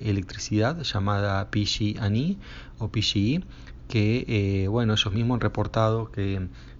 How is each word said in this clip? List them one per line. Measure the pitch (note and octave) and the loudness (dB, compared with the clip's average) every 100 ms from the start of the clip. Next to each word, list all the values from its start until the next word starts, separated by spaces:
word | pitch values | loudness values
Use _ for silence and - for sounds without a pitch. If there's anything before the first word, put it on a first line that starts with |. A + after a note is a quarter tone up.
| G#2+ | 0
electricidad | G2 F#2 - - G#2+ A2+ E3+ | 0 -2 -6 -2 2 2 0
llamada | C3+ G2+ G2+ G2+ G2+ G2 G2 | -2 0 2 2 2 0 0
P | G#2+ | 0
G | G#2 - G#2 A2 | 0 0 -2 0
and | G#2 A2 | 2 2
E | D#3+ G3 - - - - | 2 -2 -8 -16 -14 -8
o | A2 | -4
P | A2 | -2
G | - G#2+ G#2 E3 | 0 2 4 2
E, | - - - - - | -2 -12 -16 -14 -2
que, | A2+ G#2 A#2+ - | 2 2 2 0
eh, | A2 G2+ G2 F#2+ | 0 2 2 2
bueno, | A2+ A2+ | 2 2
ellos | G#2+ G#2+ | 2 2
mismos | G2+ A#2 B2 | 2 2 2
han | |
reportado | G#2+ - G2+ A2+ A2 A2+ A2 | 0 0 0 2 2 2 -2
que | - G2 G2 F#2 - - | -4 -2 -2 -4 -10 -16